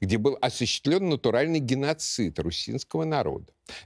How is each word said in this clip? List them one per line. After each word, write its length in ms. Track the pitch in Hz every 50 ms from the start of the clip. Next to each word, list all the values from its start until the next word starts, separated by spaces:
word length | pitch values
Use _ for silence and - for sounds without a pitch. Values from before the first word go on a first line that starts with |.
где 160 | - 95 101
был 220 | 113 107 139 135 -
осуществлён 680 | - 127 - - 123 110 - - - 139 160 190 196 180
натуральный 500 | 151 131 - 123 107 117 139 160 165 160
геноцид 800 | 143 117 131 131 139 143 160 156 - - - - 113 85 - -
русинского 680 | - 87 87 - - - 113 135 - - - 156 160
народа, 480 | 160 156 143 113 92 - - - - _ _ _ - - - -